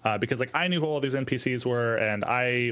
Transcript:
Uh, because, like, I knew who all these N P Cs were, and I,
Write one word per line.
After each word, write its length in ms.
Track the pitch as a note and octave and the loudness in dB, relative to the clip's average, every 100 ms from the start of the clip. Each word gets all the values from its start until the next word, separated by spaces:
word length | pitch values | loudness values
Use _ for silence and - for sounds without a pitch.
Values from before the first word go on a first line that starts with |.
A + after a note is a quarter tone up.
Uh, 140 | A2 G#2 | -2 0
because, 220 | A#2+ B2 | -2 -2
like, 100 | B2+ | -2
I 160 | D3+ F3+ | 0 0
knew 100 | F3 | 0
who 60 | D#3 | 0
all 160 | D3 | 0
these 120 | C3+ | 0
N 120 | C3+ B2+ | 0 0
P 120 | B2+ | 0
Cs 280 | C3+ B2+ B2+ | 0 0 0
were, 320 | A#2+ A#2 A2+ | 0 2 2
and 260 | A2 G#2 | 0 0
I, 480 | - B2 B2 B2 A#2+ | 0 0 0 0 0